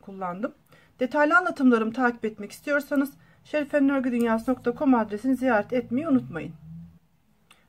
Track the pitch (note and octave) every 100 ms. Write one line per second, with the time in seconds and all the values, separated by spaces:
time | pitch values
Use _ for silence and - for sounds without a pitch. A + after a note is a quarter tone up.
0 | - F#3+ F#3 F3+ B3+ - _ - _ _
1 | B3+ D4 D4 E4+ F4+ E4+ B3+ A#3 A3 A3+
2 | B3 A#3+ A3 A3 G#3 - - C#4+ C#4 C#4+
3 | C#4 - _ _ - D4+ C#4+ D4 C#4 C#4
4 | C4 A#3+ A#3 A3+ A3+ B3+ A#3+ A#3+ D4 B3
5 | G#3+ G#3 C4 B3+ B3+ A3 G#3 B3+ A#3 A#3+
6 | E4 C4 C3 D#3+ D3+ - - - - -
7 | _ _ _ _ _ _